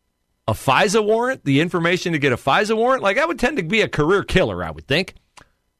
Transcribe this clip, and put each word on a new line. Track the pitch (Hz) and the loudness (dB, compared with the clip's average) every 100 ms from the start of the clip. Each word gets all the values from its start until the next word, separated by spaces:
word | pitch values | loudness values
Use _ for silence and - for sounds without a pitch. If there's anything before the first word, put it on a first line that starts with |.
| _ _ _ _ - | _ _ _ _ -6
a | |
fisa | 104 - 131 202 220 | -2 0 2 2 2
warrant, | 208 220 247 262 139 | 2 0 -2 -4 0
the | 139 | 0
information | 175 175 170 180 180 | 0 0 0 0 0
to | 156 | 0
get | 139 | 0
a | 117 | 0
fisa | - 165 214 220 | 2 2 2 0
warrant. | 240 262 | 0 0
Like, | 196 208 | 0 0
that | 320 | -2
would | 285 | 0
tend | 247 294 | -2 -2
to | |
be | 160 214 | -2 0
a | 180 | 0
career | - 151 196 | 0 2 0
killer, | - 196 135 90 | 2 0 0 -2
I | 82 | -6
would | 78 - | -8 -4
think. | 147 190 - _ - - _ _ _ | -2 -2 -10 _ -20 -20 _ _ _